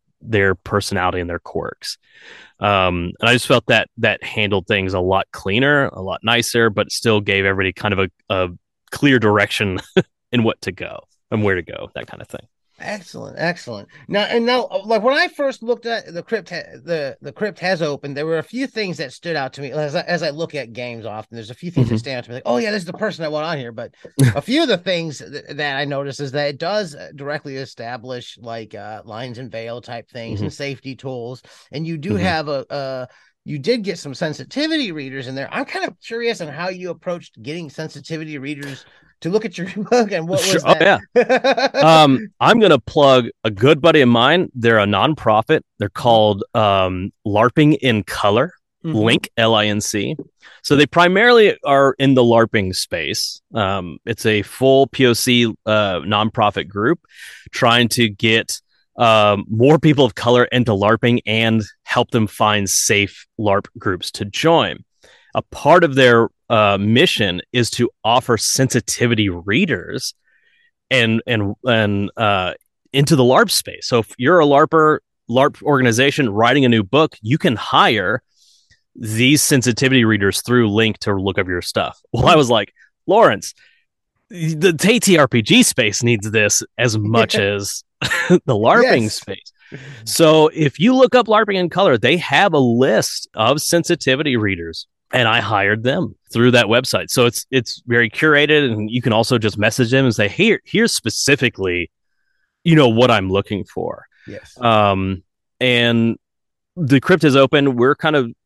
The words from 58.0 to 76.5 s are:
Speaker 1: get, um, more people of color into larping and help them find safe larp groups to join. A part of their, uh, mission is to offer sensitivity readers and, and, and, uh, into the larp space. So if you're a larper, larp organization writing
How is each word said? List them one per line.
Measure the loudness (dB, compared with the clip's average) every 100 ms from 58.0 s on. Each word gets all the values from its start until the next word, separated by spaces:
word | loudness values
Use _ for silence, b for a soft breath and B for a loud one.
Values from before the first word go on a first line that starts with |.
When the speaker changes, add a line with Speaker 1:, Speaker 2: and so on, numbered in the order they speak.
| -2
Speaker 1:
get, | 0 0 0 -2 -12 _ _ _ 0
um, | 4 4 4 0 -4
more | 0 4 4
people | 4 4 2
of |
color | 2 2 2
into | 2 0 0
larping | 2 2 2 2 0 -2
and | -2 0 0 -4 _
help | -4 -2 0
them | -2 -2
find | 0 0 0 -2
safe | -2 0 0 0 -6 -20 -6
larp | -2 -2 -4 -8
groups | -6 -6 -8
to | -10
join. | -10 -2 2 2 0 -6 -18 _ b b b
A | -8
part | -8 -4 4 4
of | 4
their, | 4 6 6 2 -4 -2
uh, | 2 2 2
mission | 2 2 2 0 -4 -4 -6
is | -4 -2
to | -2 -4 -2
offer | -2 -2 0 -2
sensitivity | -2 -2 0 0 -4 -4 -2 0 -2
readers | -4 -4 -2 -2 -4 -6 -10 -10 -14 _ _ _ _ _ _ _
and, | 0 2 0 -2
and, | -4 -4 -4
and, | 0 2 2 -2 -4 -2
uh, | 0 0 -2 -8 _ _ _
into | -2 2
the | 4
larp | 6 4 2
space. | -2 -6 -14 -2
So | -2
if | -2 -4
you're | 2 4
a |
larper, | 6 4 4 2 2 0 -6 _ -2
larp | 2 2 0
organization | 0 2 2 2 0 2 -2
writing | 2 4